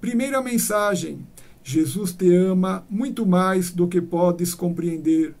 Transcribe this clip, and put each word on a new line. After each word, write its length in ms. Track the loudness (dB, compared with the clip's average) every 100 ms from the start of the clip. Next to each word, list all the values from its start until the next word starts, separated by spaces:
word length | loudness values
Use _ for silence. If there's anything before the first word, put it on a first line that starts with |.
Primeira 400 | -2 -2 0 -2
mensagem: 840 | 0 -2 0 0 0 0 -4 -10 -14 -20 -20 -20
Jesus 480 | -4 0 0 -2 -6
te 240 | 0 4 4
ama 500 | 4 2 0 -2 -6
muito 360 | -4 -4 -2 2
mais 460 | 4 4 0 -2
do 160 | -2 0
que 140 | 0
podes 520 | -2 0 2 2 -4
compreender. 800 | -2 -4 -2 -4 -2 0 2 0 -6